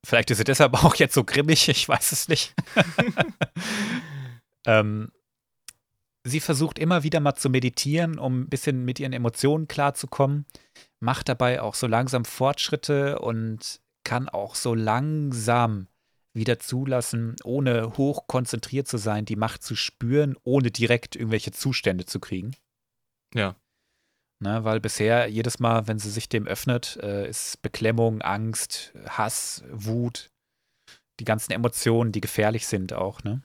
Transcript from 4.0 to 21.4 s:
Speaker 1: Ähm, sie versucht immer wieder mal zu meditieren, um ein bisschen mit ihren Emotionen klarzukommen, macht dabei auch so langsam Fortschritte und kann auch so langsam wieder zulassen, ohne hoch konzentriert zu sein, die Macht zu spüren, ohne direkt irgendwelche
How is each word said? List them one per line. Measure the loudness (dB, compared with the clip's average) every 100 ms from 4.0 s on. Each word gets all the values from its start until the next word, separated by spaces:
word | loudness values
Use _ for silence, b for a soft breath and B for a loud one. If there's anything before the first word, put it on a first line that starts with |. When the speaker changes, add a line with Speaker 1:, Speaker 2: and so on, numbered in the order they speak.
| -8 -12 -12 -16 _ _ 4
Speaker 1:
Ähm, | 4 4 -2 -8 _ _ _ _ _ -20 _ _ _ _ _
sie | -4 -2
versucht | 0 0 0 0
immer | 0 2
wieder | 2 2
mal | 2
zu | 2 2
meditieren, | 2 0 -2 0 0 0 -2
um | -2 -2
ein | -2
bisschen | -2 -2 -2
mit | -2 -4
ihren | -4
Emotionen | -2 -2 2 2 2 -2
klarzukommen, | 0 0 0 -10 2 2 2 -4 B B B B B
macht | -2 0 -2
dabei | 2 2 2
auch | -2
so | -2 2
langsam | 2 2 0 -2
Fortschritte | 0 0 0 -2 -2 0 0 0 -2
und | -2 -2 -4 -6 -10 -14 _ _
kann | -4 -4 -2
auch | -6 -6
so | -4 -2
langsam | 0 2 2 0 -2 -2 -2 2 4 2 0 -8 _ _ _ _
wieder | -2 0 0
zulassen, | -2 -4 0 0 0 -4 -4 -8
ohne | -4 0 2 2 0 0
hoch | 0 0 -2
konzentriert | -2 -2 -4 -4 -4 -2
zu | -2
sein, | -2 -2
die | -2 -2
Macht | -2 -4
zu | -8
spüren, | -6 -6 _ 0 2 2 0
ohne | 2 4 4
direkt | 2 2 2 0 -6
irgendwelche | -2 -2